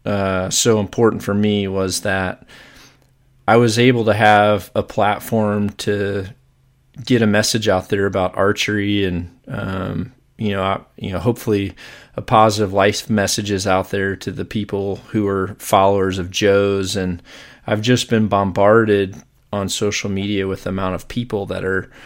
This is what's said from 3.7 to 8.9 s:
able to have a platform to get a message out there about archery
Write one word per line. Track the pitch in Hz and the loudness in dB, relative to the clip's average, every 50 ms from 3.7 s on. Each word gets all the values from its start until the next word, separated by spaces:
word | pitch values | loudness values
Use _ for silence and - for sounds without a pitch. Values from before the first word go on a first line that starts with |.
| 107 117 | 4 4
able | 120 127 123 117 107 | 4 4 4 4 2
to | 110 101 | 2 2
have | 107 113 107 107 104 104 104 104 98 95 - - | 4 6 6 6 6 6 4 2 0 -2 -4 -4
a | 110 98 | -4 -4
platform | - - 110 101 104 104 - - - 117 110 107 104 104 104 104 101 | -4 -2 0 0 0 0 -2 -4 -4 -2 0 0 0 0 -2 -2 -4
to | - - - 110 104 101 101 98 98 101 95 95 - _ _ _ _ _ _ _ _ _ _ _ _ - 113 | -6 -6 -4 -4 -2 -2 -2 -4 -4 -6 -6 -8 -14 _ _ _ _ _ _ _ _ _ _ _ _ -16 -4
get | - 127 117 | 0 2 2
a | 110 104 | 4 4
message | 104 107 107 - - 113 107 107 | 2 2 2 0 -2 -2 0 0
out | 95 92 90 - | 0 0 0 -2
there | 107 98 98 | -2 0 0
about | 101 95 98 92 90 - - | 0 0 0 -2 -2 0 0
archery | 95 101 101 - - - 104 104 101 101 | 0 0 0 0 -2 -4 -2 -2 -2 -2